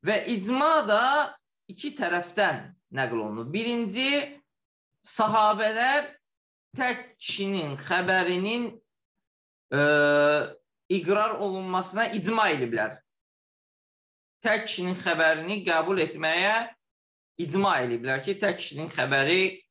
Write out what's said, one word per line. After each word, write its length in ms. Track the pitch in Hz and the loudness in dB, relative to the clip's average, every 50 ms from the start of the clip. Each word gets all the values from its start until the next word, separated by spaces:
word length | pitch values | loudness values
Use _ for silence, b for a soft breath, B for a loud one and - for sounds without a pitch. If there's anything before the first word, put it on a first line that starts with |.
| - | 0
Və 140 | 175 214 202 - | 0 0 0 0
icma 560 | - 233 208 185 202 247 262 285 302 320 311 | -2 -4 -4 -2 -2 0 2 2 4 4 4
da 220 | 262 202 214 214 240 254 277 294 294 - - - _ _ _ _ _ _ | 4 4 2 4 4 4 2 2 0 -2 -4 -16 _ _ _ _ _ _
iki 240 | 196 - - 294 - | -20 -12 -10 -12 -6
tərəfdən 720 | - - 170 170 175 175 - - - 208 180 160 - 95 - - _ _ _ | -4 -4 -2 -2 -2 -4 -4 -2 0 0 2 0 -2 -6 -14 -20 _ _ _
nəql 320 | - 131 131 120 120 117 | -6 -4 -4 -2 -2 -4
olunur. 280 | 107 107 104 110 117 120 | -4 -4 -6 -8 -8 -4
Birinci, 600 | 151 202 226 233 240 240 233 202 190 233 262 269 285 285 277 285 - - _ _ _ _ _ _ _ _ _ _ _ _ _ - | -4 -4 -2 -2 -2 -2 -2 -4 -2 -2 0 0 0 0 -2 -4 -10 -20 _ _ _ _ _ _ _ _ _ _ _ _ _ -20
sahabələr 1000 | - - 226 214 214 220 214 214 214 202 220 214 220 220 240 262 277 294 285 - - _ _ _ _ _ _ _ _ _ _ _ _ | -2 0 0 2 4 4 4 4 4 2 0 0 0 2 2 2 2 2 0 -4 -10 _ _ _ _ _ _ _ _ _ _ _ _
tək 320 | - 269 247 247 247 - - - | -4 -2 -2 -2 -4 -8 -16 -20
kişinin 640 | _ - - - - 196 196 196 190 160 147 139 139 | _ -10 -10 -6 -4 -4 -2 -2 -2 -2 -4 -6 -8
xəbərinin, 880 | - - 185 180 185 175 190 185 180 175 180 180 190 208 226 240 240 226 - - _ _ _ _ _ _ _ _ _ _ _ _ _ _ _ _ _ _ | -4 -2 0 0 2 2 2 2 2 2 0 0 0 -2 -2 -2 -4 -6 -8 -12 _ _ _ _ _ _ _ _ _ _ _ _ _ _ _ _ _ _
e, 100 | - 139 147 147 147 147 147 147 147 147 147 147 147 151 - - - - _ _ _ _ _ _ | 0 2 4 4 6 6 6 4 6 6 6 4 4 2 0 -4 -8 -16 _ _ _ _ _ _
iqrar 480 | 185 196 160 160 196 202 214 220 220 - | -2 -2 2 2 2 2 2 0 -2 -2
olunmasına 720 | 202 202 185 190 190 185 185 185 180 - - 202 233 226 | -4 -4 -4 -4 -6 -2 -2 -2 -2 -2 -2 -2 -2 -2
icma 380 | - 214 170 185 226 226 214 196 | -2 -4 -2 -2 0 2 2 2
eliblər. 480 | 160 139 127 117 117 113 107 107 - - _ _ _ _ _ _ _ _ _ _ _ _ _ _ _ _ _ _ _ _ _ _ _ _ _ _ _ _ _ | 2 0 -2 -2 -2 -2 -4 -4 -6 -12 _ _ _ _ _ _ _ _ _ _ _ _ _ _ _ _ _ _ _ _ _ _ _ _ _ _ _ _ _
Tək 220 | 226 214 220 214 | 0 0 0 0
kişinin 320 | - - - 180 180 202 180 | -4 -6 -6 -4 -4 -4 -4
xəbərini 640 | - 190 170 160 160 160 160 156 160 175 208 208 | -2 -2 0 2 4 4 4 2 0 -6 -6 -4
qəbul 400 | 185 175 170 160 160 170 196 185 | -2 0 0 0 2 0 0 0
etməyə 540 | 156 - 156 151 160 160 160 175 185 202 220 226 233 233 - _ _ _ _ _ _ _ _ _ _ _ _ _ | 0 -2 -2 -4 -2 -2 0 2 2 2 0 0 -2 -4 -10 _ _ _ _ _ _ _ _ _ _ _ _ _
icma 380 | - 151 139 190 196 202 175 143 | -8 -4 0 0 2 2 2 2
eliblər 440 | 123 120 120 117 117 131 135 131 135 | 0 -2 -2 -4 -2 -2 -4 -2 -2
ki, 100 | 190 196 | -4 -4
tək 220 | 196 - - - - | 0 0 -2 -2 -2
kişinin 300 | - - 147 139 156 - | -8 -10 -10 -10 -10 -8
xəbəri 720 | - - 131 135 135 139 135 147 175 185 190 185 190 - _ _ | -4 -4 -2 0 2 2 2 4 4 2 2 0 -2 -6 _ _